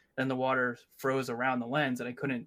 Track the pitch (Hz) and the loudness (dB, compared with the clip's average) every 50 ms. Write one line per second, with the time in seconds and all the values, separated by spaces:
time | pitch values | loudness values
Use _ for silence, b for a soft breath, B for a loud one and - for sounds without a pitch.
0 | _ _ - - 131 135 131 127 131 131 131 127 123 123 120 - - _ _ - | _ _ -4 -2 0 0 0 0 2 2 2 2 2 0 0 -4 -12 _ _ -2
1 | - 135 131 135 127 127 120 117 123 131 127 123 117 120 131 151 147 131 123 123 | 0 0 2 0 0 -2 -2 0 2 2 2 0 0 0 0 0 2 0 0 -2
2 | 120 123 - - - 139 131 120 117 | -4 -6 -6 -4 -2 -2 -2 -2 -6